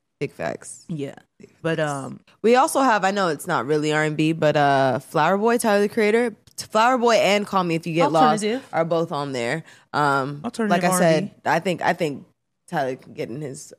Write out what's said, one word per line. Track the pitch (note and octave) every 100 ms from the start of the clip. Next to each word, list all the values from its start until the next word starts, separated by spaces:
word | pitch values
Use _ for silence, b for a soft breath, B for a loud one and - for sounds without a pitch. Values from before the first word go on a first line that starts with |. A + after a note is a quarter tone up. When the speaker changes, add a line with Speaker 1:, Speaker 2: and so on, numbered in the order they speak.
| _ -
Speaker 1:
Big | C#3
facts. | - E2 - - - -
Speaker 2:
Yeah. | D#3+ C3+ - - _
Speaker 1:
Big | - _
Speaker 2:
But, | D#3+ D#3+
Speaker 1:
facts. | D3+
Speaker 2:
um, | C#3 C3 C3 _ b
Speaker 1:
We | G#3+ B3
also | D#4 C#4+
have, | C4+ G#3+
I | F#3+
know | G3+ F#3
it's | D3 -
not | D3+ A#2+
really | D3+ D3+
R | D3+
and | D#3 D3+
B, | D#3
but, | D#3+ D#3 D3+
uh, | C#3+ C#3 C3+ B2+
Flower | - E3 D#3 G3
Boy, | A3 A#3
Tyler, | A#3 G3+
the | G3+
Creator. | A#3 G#3 A3+ A#3+ G#3+ _ -
T-, | -
Flower | G#3+ A#3 C4
Boy | A#3 A3
and | E3 G3+ G#3
Call | G3
Me | F3
If | E3 E3
You |
Get | D#3+ C3+
Lost | D#3+ D#3 D#3
Speaker 2:
Alternative. | G#3 B3 -
Speaker 1:
are | -
both | E3 E3 E3
on | D3+ C#3+
there. | C3 A#2 D3+ - B B
Um, | - D3 C#3 C3+ C#3+
Speaker 2:
Alternative | A3+ - A3
Speaker 1:
like | F3 F3
I | F3+
said, | F3
Speaker 2:
R | D#3+
and | G3 -
B. | -
Speaker 1:
I | D3+
think, | F#3 E3+
I | -
think | F3+ D#3+ C3+ - _ _ _ _
Tyler | E3+ C3+ C3
can | -
get | A#2+ C3+
in | A#2+
his | D3+ C#3 -